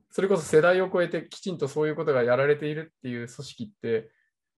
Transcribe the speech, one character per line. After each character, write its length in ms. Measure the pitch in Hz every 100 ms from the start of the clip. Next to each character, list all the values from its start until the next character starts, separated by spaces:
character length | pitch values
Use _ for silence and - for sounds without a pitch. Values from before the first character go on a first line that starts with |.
| _
そ 80 | -
れ 80 | 190
こ 80 | 190
そ 60 |
世 180 | 151 156
代 200 | 170 185
を 80 | 185
超 100 | 190
え 60 | 170
て 180 | 175 -
き 120 | -
ち 100 | 196
ん 60 | 165
と 120 | 139
そ 140 | 151
う 60 | 151
い 40 |
う 40 | 151
こ 80 |
と 80 | 156
が 100 | 131
や 140 | 120 123
ら 100 | 139
れ 80 |
て 120 | 143 151
い 80 |
る 180 | 151 160 _
っ 20 |
て 80 | 127
い 160 | 120
う 40 | 120
組 180 | - 143
織 180 | -
っ 160 | 107 _
て、 300 | 117 113 - _ _ _ _